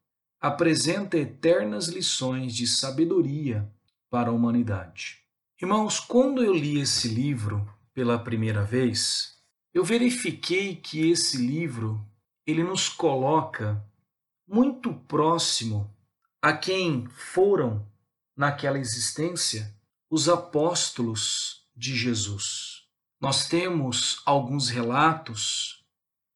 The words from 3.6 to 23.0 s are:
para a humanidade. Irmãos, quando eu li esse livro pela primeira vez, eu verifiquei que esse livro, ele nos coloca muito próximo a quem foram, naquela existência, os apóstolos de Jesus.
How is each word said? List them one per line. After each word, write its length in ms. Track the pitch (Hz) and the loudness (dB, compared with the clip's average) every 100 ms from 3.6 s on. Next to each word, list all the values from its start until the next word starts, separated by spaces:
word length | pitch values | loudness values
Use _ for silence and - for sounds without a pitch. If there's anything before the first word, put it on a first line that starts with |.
| 104 - _ _ _ | -4 -10 _ _ _
para 220 | 120 117 | -2 0
a 20 | |
humanidade. 880 | 117 117 120 107 95 90 - - - _ _ _ _ | 2 2 2 2 -2 -6 -12 -14 -14 _ _ _ _
Irmãos, 400 | 180 214 214 - | 0 2 2 -2
quando 420 | - 240 277 262 | 2 4 4 4
eu 120 | 226 | 4
li 260 | 175 147 147 | 4 2 0
esse 260 | 139 - 120 | 0 0 0
livro 640 | 110 143 131 104 101 101 - _ | 0 0 -2 -2 -4 -6 -10 _
pela 260 | - 120 117 | -4 0 0
primeira 460 | - 113 110 104 | -2 -2 0 0
vez, 720 | 101 123 127 101 - - - - _ _ _ | 0 2 2 0 -2 -2 -4 -10 _ _ _
eu 100 | 170 | -2
verifiquei 920 | 185 233 247 - 180 143 - 185 196 | 2 2 2 0 -4 -6 -2 -2 -2
que 360 | 180 - 151 160 | -6 -8 0 2
esse 260 | 170 - 135 | 2 2 0
livro, 680 | 123 151 170 117 110 107 104 _ _ _ - | 0 0 -4 -4 -4 -4 -8 _ _ _ -2
ele 180 | 156 | 0
nos 240 | 170 185 - | 0 0 -4
coloca 960 | - 160 135 131 156 156 - 107 104 - _ _ _ _ _ _ | 0 2 2 4 2 0 -4 -2 -2 -6 _ _ _ _ _ _
muito 400 | 208 277 254 233 | 4 4 2 -6
próximo 960 | 156 - 147 156 170 - - 113 104 101 - _ _ _ _ | -8 -4 0 2 2 0 -2 -2 -2 -4 -10 _ _ _ _
a 100 | 147 | 0
quem 540 | 156 - 190 180 135 110 | 0 -2 -2 0 -2 -4
foram, 800 | - - - 196 190 127 107 104 _ _ _ _ - | -12 -4 2 4 4 2 -2 -8 _ _ _ _ -2
naquela 440 | 143 143 139 139 | -2 0 -2 -2
existência, 920 | 120 113 - - 165 170 - 110 107 - _ _ _ | -4 -4 -4 -2 -4 -2 -4 -4 -8 -12 _ _ _
os 180 | 156 151 | 0 4
apóstolos 1400 | 170 - 151 160 175 - - 117 107 - - - - _ - | 2 2 0 0 0 -2 -2 -4 -2 -4 -4 -6 -10 _ -10
de 180 | 123 | -6
Jesus. 880 | 123 123 110 98 101 - - - - _ _ | -2 0 -2 -2 -4 -6 -6 -10 -16 _ _